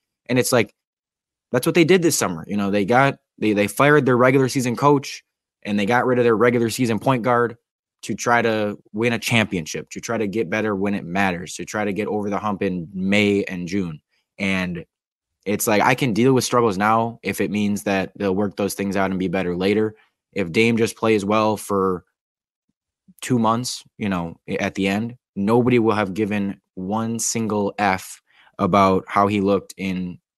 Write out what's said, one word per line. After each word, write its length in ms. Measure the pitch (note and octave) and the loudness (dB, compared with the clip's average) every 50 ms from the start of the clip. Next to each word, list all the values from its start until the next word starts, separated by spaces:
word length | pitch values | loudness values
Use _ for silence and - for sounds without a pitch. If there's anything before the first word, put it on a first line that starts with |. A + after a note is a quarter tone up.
| _ _ _ _ _ | _ _ _ _ _
And 100 | - B2 | 0 0
it's 140 | B2+ A#2+ - | 0 2 2
like, 220 | C3 A#2 G2+ - _ _ _ _ _ _ _ _ _ _ _ _ _ _ _ _ - | 2 2 0 0 _ _ _ _ _ _ _ _ _ _ _ _ _ _ _ _ -4
that's 120 | B2+ - | -2 0
what 100 | E3 D3+ | 2 2
they 100 | F3 E3 | 4 4
did 160 | C#3+ F#3 F#3 | 6 4 4
this 160 | E3+ D#3 - | 4 2 2
summer. 260 | - - F#2 E2+ D#2+ E2+ | 0 0 -2 -2 -6 -8
You 100 | - G2 | -6 -4
know, 120 | G#2 G2+ G2 | -2 -2 0
they 140 | G2+ G#2 G2+ | 0 0 2
got, 360 | F2+ A#2+ B2+ C#3 C#3 C#3+ - _ _ _ | 4 4 4 4 4 2 -2 _ _ _
they, 160 | - - A2 G#2 | -4 -2 0 2
they 140 | G#2 G#2 | 2 0
fired 380 | G2+ - - C3+ D3 D3 D3+ C3 | 0 2 2 4 4 4 4 4
their 120 | C3 B2+ | 4 4
regular 320 | A#2+ B2+ C3 C3 C#3 C3 A#2+ | 4 4 4 4 4 2 2
season 260 | - C#3 A#2 B2+ A2+ | 0 -2 -2 -2 -2
coach, 480 | G2 C#3 D3 D3 C#3 C#3 - - - - _ _ _ _ _ _ _ - | 0 2 2 2 2 0 -6 -12 -16 -18 _ _ _ _ _ _ _ -8
and 160 | G#2 G#2 G#2 | -4 -2 -2
they 60 | G2+ | 0
got 200 | G2 A#2+ B2 A2 | 2 2 2 2
rid 120 | B2+ B2 | 2 2
of 80 | B2 A#2+ | 2 4
their 100 | A#2 A2+ | 4 4
regular 340 | G2+ A#2 B2 B2 A#2+ A#2 A2+ | 4 4 2 2 2 0 0
season 300 | - - B2+ A2+ A2+ G#2 | 0 -2 0 0 0 0
point 220 | - C3+ C3 A#2+ | 0 0 0 0
guard 340 | G#2 B2+ A#2+ A#2+ A#2+ A2 A#2 - _ _ _ _ _ _ _ _ | 0 0 2 2 0 0 -4 -10 _ _ _ _ _ _ _ _
to 140 | - - G#2+ | -10 -8 -8
try 260 | - - B2 A#2+ A#2 | -4 0 2 2 2
to 360 | A2+ A2+ A2 A2 G#2+ G#2 G#2 - _ _ - | 2 2 0 0 -2 -2 -4 -8 _ _ -6
win 200 | G#2+ A#2 A#2+ A#2 | -2 -2 0 -2
a 60 | A2 | -2
championship, 720 | - - A#2 A#2 G#2+ - G2 F2 D#2 - - D#2 D2 - | -2 0 2 2 2 0 -2 -4 -6 -6 -8 -10 -10 -12
to 100 | - G2 | -14 -12
try 160 | - - A2+ | -8 -6 -4
to 100 | A2 G#2+ | -4 -4
get 220 | G2 F2 A2+ G2 D#2+ | -4 -4 -4 -4 -2
better 260 | G#2+ A2 G#2+ G#2+ G2+ | -2 -2 -2 -2 -2
when 200 | F#2+ G2 G2+ G2+ | -2 -2 -2 -4
it 100 | G2 - | -4 -6
matters, 500 | E2+ F2 G2 G2 F#2+ F2 F2 F2+ - - | -6 -4 -2 -2 -2 -2 -4 -8 -12 -12
to 100 | - F2 | -12 -10
try 200 | - - G#2+ G#2 | -8 -6 -4 -4
to 80 | G#2 F#2+ | -4 -4
get 140 | G2+ G#2+ | -4 -4
over 220 | - G#2 G#2+ G#2 G#2 | -4 -4 -4 -4 -4
the 100 | G2+ F#2 | -4 -4
hump 240 | G#2 G#2+ G2+ F2+ G2+ | -4 -6 -4 -4 -4
in 260 | F#2+ F2+ F2+ E2 D2 - | -4 -4 -6 -8 -8 -8
May 500 | F#2 F#2+ F#2+ G2+ G#2+ G#2 G2+ G2+ G2 - | -6 -2 0 2 2 4 4 2 0 0
and 240 | - F#2 F2 F2 | -4 -6 -8 -6
June. 340 | E2 F#2+ G2+ F#2 E2+ D#2 D2 _ _ _ _ _ _ _ | -4 -4 -4 -4 -4 -8 -12 _ _ _ _ _ _ _
And 480 | - G2 G2 F#2+ F#2 F#2 F2+ F2 E2+ D#2+ - _ _ _ _ _ _ _ _ _ _ _ | -6 -4 -2 -2 -2 -2 -4 -6 -8 -12 -16 _ _ _ _ _ _ _ _ _ _ _
it's 220 | G2 G#2 G2+ - | -4 -4 -2 0
like, 140 | A#2 G#2+ G2+ | 0 2 2
I 140 | - B2 C3+ | 4 2 2
can 180 | - C#3+ B2+ F#2+ | 2 0 0 2
deal 200 | G#2+ A#2+ C3+ C3 | 2 4 4 4
with 100 | B2 - | 2 2
struggles 340 | - B2+ A#2+ A#2 A2+ F#2 | 2 2 2 2 2 0
now 420 | F#2 G#2 G#2+ A2+ A2+ A2+ A#2 A#2 - - | 0 0 2 2 0 0 -2 -6 -8 -8
if 180 | G2 G2+ - | -6 -4 -4
it 100 | G#2 D2+ | -4 -2
means 320 | G2 G#2+ G#2 G2+ G#2 F#2+ - | -2 -2 0 0 -2 -2 -2
that 280 | G#2 G2 F#2+ F#2 - - | -2 -2 0 -2 -4 -6
they'll 180 | - G2+ G2 F#2 | -4 -2 -2 0
work 200 | G2 G#2 G2 - | 0 -2 -2 -2
those 180 | - G2+ F#2+ - | -4 -4 -4 -4
things 220 | - G2 G2 F#2 | -4 -4 -2 -2
out 140 | G2 F#2+ F#2+ | -2 0 0
and 100 | F#2+ F2+ | -2 -2
be 80 | F#2 | -2
better 280 | F2+ E2+ F#2+ F2 F2+ F2 | -2 -2 -2 -2 -2 -2
later. 400 | F2 F#2 G2+ G#2 A2 G#2+ G#2+ G#2+ _ _ _ _ _ _ _ - | -2 0 0 2 2 0 -2 -4 _ _ _ _ _ _ _ -8
If 180 | G2+ F#2+ E2+ | -6 -6 -2
Dame 260 | D#2+ A2 A2+ A#2 A#2 | 2 2 2 4 2
just 180 | G#2+ A2+ G#2 - | 2 0 -2 -2
plays 300 | - A2+ A2+ A2 G#2 G2 | -2 0 2 2 2 2
well 320 | G2 G#2+ A2 G#2+ A2 G#2 | 0 0 2 2 0 0
for 480 | G2+ - - G2+ G2 F#2+ F#2+ F#2 F2 - _ _ _ _ _ _ _ _ _ _ _ _ _ _ _ _ _ _ _ _ - _ _ | -2 -4 -4 -2 0 0 0 -2 -4 -8 _ _ _ _ _ _ _ _ _ _ _ _ _ _ _ _ _ _ _ _ -20 _ _
two 180 | - - B2+ A#2 | -4 -2 0 0
months, 440 | A2 A2 A2+ A#2 B2 - - - - _ _ | 2 0 0 -2 -4 -6 -10 -12 -14 _ _
you 100 | - A2 | -8 -6
know, 320 | G2+ F#2+ F2 E2+ E2+ - - _ - G2 - | -4 -4 -4 -4 -8 -10 -14 _ -8 -6 -4
at 160 | G2+ F#2+ - | -4 -4 -2
the 120 | G2 F#2+ | -2 -2
end, 300 | G2 G2 G#2+ A2+ A#2 B2 - _ _ _ | 0 0 -2 -4 -6 -10 -14 _ _ _
nobody 440 | G2 G2 G#2+ A#2 B2 A#2 B2+ B2 A#2+ | -4 0 2 2 2 4 4 2 4
will 160 | A2 A2+ G#2+ | 4 2 2
have 180 | G#2+ G#2 F#2+ F2+ | 0 0 -2 -2
given 480 | G#2 A2 G2 G#2 G2+ G2+ G2 F#2+ - _ _ _ | -2 -2 -2 -2 -2 -4 -4 -8 -10 _ _ _
one 440 | F#2 F#2 F#2+ G#2 A2 A2+ A2+ A#2 A2+ | -10 -8 -6 -4 -4 -4 -4 -6 -6
single 540 | - - - A#2 A2+ G#2 G#2+ G#2 G2+ G2 - | -6 -4 -4 -4 -2 -2 -2 -2 -2 -2 -2
F 440 | - G#2 G2 F#2+ F#2 - - - - _ _ _ _ _ _ _ - | 0 0 0 0 0 -4 -10 -20 -20 _ _ _ _ _ _ _ -4
about 440 | G2+ F#2 F2+ G2+ G2 F#2+ F#2+ F#2 - | 0 4 6 6 6 6 4 2 0
how 200 | - - G2+ G2+ | 0 2 2 2
he 140 | G2+ G#2+ G2+ | 4 2 2
looked 320 | F#2+ G2 G2 F#2 F#2 - - | 2 2 2 0 -2 -6 -10
in 440 | - F#2+ F#2+ F#2 F#2 F2+ F2 E2+ - _ _ _ | -8 -8 -6 -6 -6 -6 -8 -10 -14 _ _ _